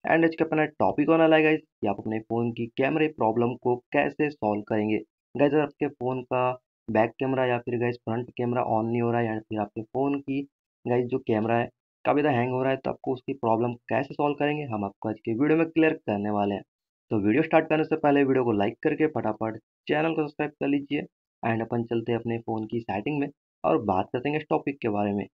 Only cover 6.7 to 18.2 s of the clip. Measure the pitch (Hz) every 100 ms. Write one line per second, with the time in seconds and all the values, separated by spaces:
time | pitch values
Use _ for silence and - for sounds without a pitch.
6.7 | _ - 107 113 - 131 131 127 120 120
7.7 | 120 123 120 - 113 123 - 120 120 -
8.7 | 110 113 120 117 120 117 110 - 110 104
9.7 | - 110 127 139 139 139 139 139 _ _
10.7 | _ 123 120 120 135 - 110 113 117 127
11.7 | _ _ _ - 139 151 123 127 127 131
12.7 | 135 131 - - 127 - 135 117 110 120
13.7 | 120 - 113 143 151 147 143 147 151 143
14.7 | 107 101 - 110 107 - 113 147 160 160
15.7 | 160 160 160 - 104 104 104 101 98 -
16.7 | _ _ _ _ 113 101 123 160 160 156
17.7 | 156 151 156 147 143